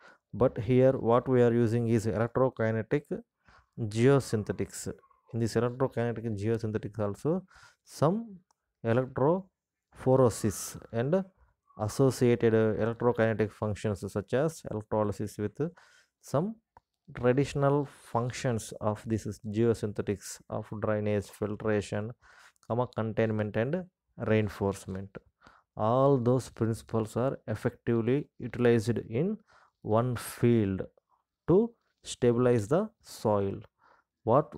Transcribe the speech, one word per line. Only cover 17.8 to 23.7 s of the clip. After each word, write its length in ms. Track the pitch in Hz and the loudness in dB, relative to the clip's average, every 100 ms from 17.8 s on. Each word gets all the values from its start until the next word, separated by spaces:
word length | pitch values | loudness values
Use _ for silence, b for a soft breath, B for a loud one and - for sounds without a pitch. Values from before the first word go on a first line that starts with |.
| 139 | -2
functions 880 | - - - 127 - 135 113 - - | -10 -6 -4 -2 -2 -2 -2 -6 -6
of 220 | 107 104 117 | -4 -4 -4
this 200 | 110 110 | -4 -4
is 140 | 98 110 | -10 -6
geosynthetics 920 | 104 117 107 107 101 104 98 - - - | 0 2 2 -2 -4 -4 -6 -8 -16 -10
of 180 | 110 107 107 | -10 -8 -6
drainage, 460 | 107 107 104 104 98 | -2 -2 0 -2 -4
filtration, 840 | - 104 101 110 104 95 104 107 - b b b b - | -6 -6 -4 -2 -2 -2 -6 -6 -12 b b b b -6
comma, 200 | 117 123 - | -4 -4 -4
containment 600 | 110 107 113 107 107 107 | -2 0 0 0 -2 -2
and 280 | 120 | -2